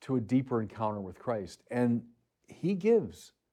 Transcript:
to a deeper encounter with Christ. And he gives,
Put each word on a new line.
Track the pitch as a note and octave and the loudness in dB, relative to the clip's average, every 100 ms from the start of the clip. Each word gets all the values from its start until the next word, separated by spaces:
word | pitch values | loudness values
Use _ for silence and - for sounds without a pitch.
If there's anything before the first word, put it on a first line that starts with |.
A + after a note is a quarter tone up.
to | - B2+ | -4 -2
a | |
deeper | A2 C3 B2+ A#2+ | 2 0 2 -2
encounter | G#2+ - G#2+ G#2 | -2 -2 -2 -2
with | F#2+ F2 | -8 -8
Christ. | - A2 F2+ - - | -6 -4 -6 -12 -6
And | B2 B2 A#2 - _ _ _ - | 0 2 2 -2 _ _ _ -20
he | - E3+ | -6 -2
gives, | G3 G3+ A3+ B2 - - _ _ | 0 4 4 2 -8 -20 _ _